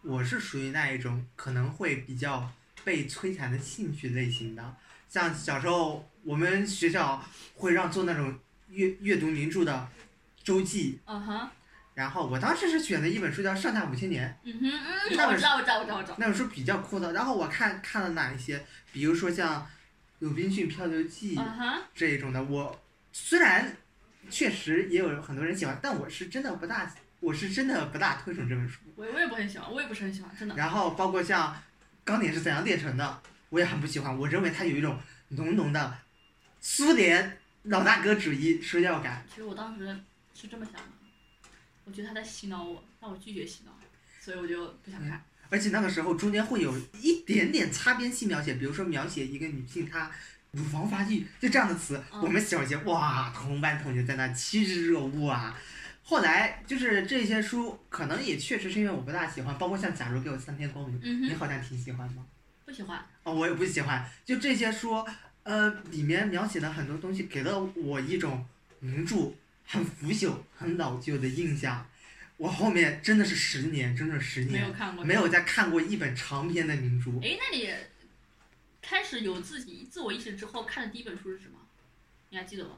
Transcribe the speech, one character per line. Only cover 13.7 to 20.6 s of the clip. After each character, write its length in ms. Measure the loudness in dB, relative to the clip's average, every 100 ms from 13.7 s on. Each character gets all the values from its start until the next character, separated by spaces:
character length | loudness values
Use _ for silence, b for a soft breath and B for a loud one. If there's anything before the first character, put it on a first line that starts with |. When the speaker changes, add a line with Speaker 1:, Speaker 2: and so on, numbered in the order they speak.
Speaker 1:
下 140 | 0 0
五 80 |
千 160 | -2 -2
年》。 180 | -2 -4 -6 -12
Speaker 2:
嗯 80 | -2
哼， 120 | 0
嗯， 440 | 0 -4 -2 0 4
Speaker 1:
那 120 | 4
本 80 | 6
Speaker 2:
我 0 |
知 80 |
道， 140 | 6 4
我 40 |
知 60 | 4
道， 100 | 2
我 60 |
知 60 | 0
道， 60 | -4
我 40 |
知 80 | -6
道。 60 | -2
Speaker 1:
那 80 | 0
本 100 | 2
书 120 | -2
比 160 | -2
较 160 | 0 0
枯 200 | 0 -4
燥， 120 | -2
然 120 | 0
后 140 | 0 0
我 100 | 0
看， 320 | 2 0 0
看 180 | -4 -2
了 80 | 0
哪 240 | 0 -2
一 60 | -2
些， 260 | -6 -6 -8 B B
比 120 | 0
如 100 | 2
说 160 | 4 2
像 320 | 0 0 0 -6 B B _ _ _
《鲁 160 | -4
滨 160 | 0 0
逊 180 | 0